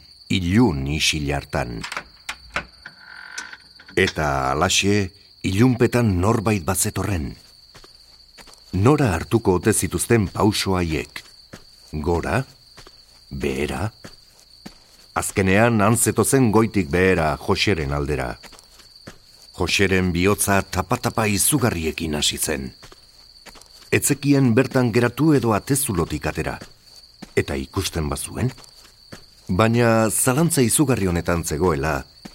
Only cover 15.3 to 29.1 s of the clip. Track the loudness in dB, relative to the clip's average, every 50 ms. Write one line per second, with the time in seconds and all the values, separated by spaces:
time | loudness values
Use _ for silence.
15.3 | -2 0 2 2 4 4 4 4 4 4 4 4 4 2 2 0 2 0 0 2
16.3 | 4 4 4 4 4 4 4 4 2 0 -2 0 2 2 4 4 4 2 2 0
17.3 | -2 -4 -2 -2 -2 0 2 0 0 0 -2 -4 -2 -4 -2 -4 -4 -4 -4 -6
18.3 | -8 -12 -16 -20 -20 -20 -20 _ -20 -20 -20 _ _ -20 -20 -20 -20 -20 _ _
19.3 | _ -20 -20 -18 -6 -4 -4 -2 2 2 2 2 2 2 2 2 0 2 2 2
20.3 | 2 2 2 2 2 2 0 0 -4 -4 -4 -2 -4 -4 -4 -4 -2 -2 -2 0
21.3 | 0 0 0 0 0 0 0 0 -2 -2 -4 -6 -6 -6 -6 -6 -4 -2 -2 -4
22.3 | -4 -4 -4 -4 -4 -6 -6 -10 -14 -16 -20 -20 -20 _ _ _ _ -20 -20 -20
23.3 | _ -20 -20 -20 -20 -20 -20 _ _ -20 -8 -2 -2 0 0 0 -2 -2 2 2
24.3 | 4 4 4 4 4 4 2 2 0 0 0 2 2 2 2 0 0 0 2 4
25.3 | 4 4 4 2 0 0 0 -2 -2 -2 -2 -2 -2 -2 -2 -2 -4 -6 -4 -4
26.3 | -4 -4 -4 -6 -6 -10 -14 -20 -20 _ _ -20 -20 -20 -20 _ _ -20 -18 -6
27.3 | -4 -4 -2 -2 -4 -6 -6 -6 -6 -6 -6 -4 -4 -4 -4 -4 -4 -6 -8 -10
28.3 | -6 -4 -4 -4 -4 -6 -20 -20 -20 -20 -20 -20 _ _ _ -20